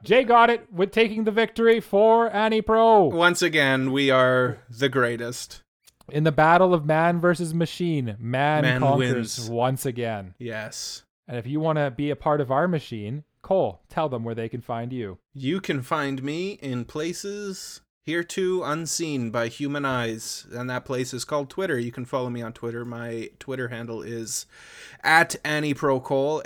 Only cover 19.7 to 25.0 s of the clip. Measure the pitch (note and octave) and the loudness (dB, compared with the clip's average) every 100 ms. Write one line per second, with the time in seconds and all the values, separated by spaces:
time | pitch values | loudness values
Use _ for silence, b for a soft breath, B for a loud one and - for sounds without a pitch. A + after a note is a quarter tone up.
19.7 | C#3+ C#3 B2+ A#2 A2+ - - - A#2+ B2+ | -4 -2 -2 -4 -6 -10 -12 -12 -10 -8
20.7 | B2 - B2+ B2+ B2 - D3+ C3+ - F#3+ | -8 -6 -6 -6 -8 -4 -4 -4 -6 -2
21.7 | B2+ A#2+ B2+ B2 C3+ B2 A#2+ A#2 - A#2 | -2 -4 -8 -6 -4 -4 -6 -10 -10 -10
22.7 | A#2 A#2+ A#2 A#2 A#2 - - - C3 A#2 | -8 -10 -10 -10 -10 -10 -14 -10 -8 -8
23.7 | A#2 A#2 A2+ F2+ A#2 A2 - - B B | -8 -10 -10 -8 -8 -8 -8 -10 B B
24.7 | B B B | B B B